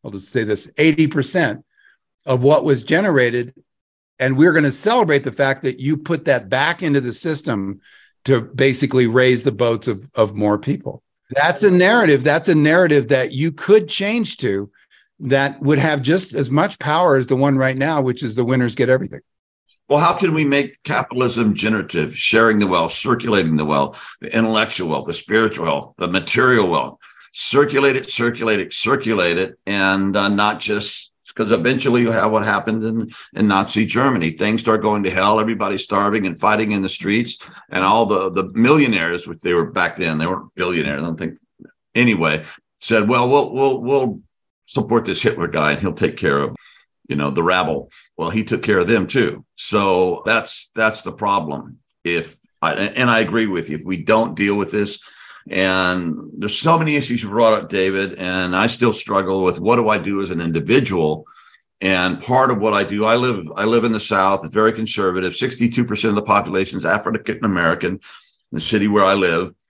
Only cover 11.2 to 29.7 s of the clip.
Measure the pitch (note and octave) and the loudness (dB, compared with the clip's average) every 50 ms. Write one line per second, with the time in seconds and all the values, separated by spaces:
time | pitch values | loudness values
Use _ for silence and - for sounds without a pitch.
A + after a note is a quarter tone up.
11.2 | _ _ C3 C3+ D3 E3+ F3 - G#3 G3+ F3+ F3+ F3+ G3 A3+ A#3+ G#3+ D#3+ C#3+ C3+ | _ _ -2 0 0 0 2 4 4 4 6 6 6 6 4 4 6 4 4 4
12.2 | B2+ D3 C#3+ D#3+ D3+ - E3+ D3+ D3 D3+ D#3+ F3+ F#3 D#3+ D3 C#3+ B2 A2 C#3+ C3 | 4 2 0 2 2 2 2 4 4 4 4 4 4 4 4 2 4 2 0 0
13.2 | B2+ - - C3 D3+ E3 C#3+ - - - G3+ G#3+ F3+ - - - G3 G3+ A3+ A#3+ | 0 -2 -2 -4 -4 -4 -4 -6 2 4 4 4 4 0 -4 -4 -2 -2 -2 -2
14.2 | A3 - - - C3+ A#2 G2 G2 G2+ G#2 _ _ _ _ _ _ _ _ _ _ | -4 -4 -6 -4 -4 -2 -2 -2 -6 -8 _ _ _ _ _ _ _ _ _ _
15.2 | - B2 C3+ C3+ C#3 C#3 C#3 - C3+ C3+ D#3 C#3 C3+ D#3+ D3+ C#3+ B2 C3 D#3+ F#3 | -2 0 2 2 2 0 -4 -2 0 2 2 2 2 0 0 0 0 0 0 0
16.2 | F#3 - - E3 C#3 A#2+ C3 D3+ F3+ G#3 - _ - D3 D3+ E3 F3+ E3+ C#3 C3+ | 0 -4 -4 -4 -4 0 2 0 0 0 -2 _ -4 -2 0 2 4 4 4 2
17.2 | B2 B2 C3+ B2+ C#3 C#3+ C3+ C3 C3 C3 C3 C3 C#3 D3+ D#3+ D3 C3+ B2+ B2+ - | 2 0 0 2 2 2 2 2 0 0 0 -2 -2 -2 0 0 -2 -2 -4 -4
18.2 | D3 A#2 G#2+ A#2+ B2 A#2 C3 B2+ B2 A#2 - - B2 A#2+ C3 C3 - - - - | -6 -6 -2 -2 0 0 0 0 0 -2 0 0 2 2 2 0 0 -6 -12 -18
19.2 | _ _ _ _ _ _ _ _ _ _ _ _ _ _ C#3 D3 E3+ E3+ E3+ - | _ _ _ _ _ _ _ _ _ _ _ _ _ _ 2 4 4 2 2 2
20.2 | F#3+ E3+ D#3 D#3 D3+ C#3 C#3 C#3+ C#3 - - _ _ D3 C3+ A#2+ C3+ - B2 B2+ | 0 0 2 2 2 2 2 0 0 -2 -8 _ _ -4 -4 -4 -4 -4 -2 -2
21.2 | B2+ A#2+ - A2+ A#2 G#2+ F#2+ - G2+ G#2+ A2 G#2 F2+ - - E2+ D2+ - - - | 0 0 0 0 0 0 0 0 0 0 0 -2 -4 -4 -4 -4 -4 -4 -4 -2
22.2 | - - G#2+ A2+ A2+ A2+ G#2+ G#2 G#2 F#2 F2+ E2+ E2 E2+ - - - C3 A#2+ A#2 | -2 2 4 4 4 4 4 2 2 2 0 0 0 -2 -4 -6 -2 -2 -2 -2
23.2 | A#2 A#2 G#2+ G2 F2 D#2+ D#2+ D2+ D2+ D2+ D2+ C#2+ C#2 C#2 - - - - - _ | 0 0 0 2 2 2 0 0 0 0 0 0 0 -2 -4 -16 -20 -20 -18 _
24.2 | - - - A2+ A2+ A2 A2 G#2+ A2 A2+ - - A#2+ A#2 D#2 C2+ - - - - | -14 -4 -2 0 0 2 2 0 0 -2 -4 -6 -4 -4 -4 -4 -4 -8 -10 -10
25.2 | - - G#2 A2 A2+ G#2+ - - D#2+ D#2+ C#2+ C#2+ - - _ - F2+ F2 F2 F#2+ | -6 0 0 2 2 2 -2 -4 -4 -2 -2 -4 -6 -10 _ -8 -6 -2 -2 -4
26.2 | D#2+ - - A#2+ B2+ B2+ B2+ A2+ G2 F2 E2 C#2+ B1 - - _ - - _ - | -4 -2 0 2 4 4 4 4 2 2 0 -2 -2 -6 -12 _ -20 -20 _ -20
27.2 | - _ _ - - - B2+ C#3 D3 C#3+ C#3+ C3+ C#3 C#3 B2+ C3 C3 - - - | -20 _ _ -10 -6 0 2 2 2 4 2 2 2 2 2 0 -4 -6 -4 -2
28.2 | A#2 A#2+ A#2 A#2+ A#2 A2 G#2+ G2+ F2+ - - - - A2 C#3 C#3 - A2 A2+ G2 | -2 -2 -2 -2 -2 0 0 0 -2 -6 -6 -6 -2 0 0 0 0 -2 0 0
29.2 | F2 F2 E2+ F2 F#2 - - _ _ F#2 | 2 0 0 0 -2 -4 -6 _ _ -4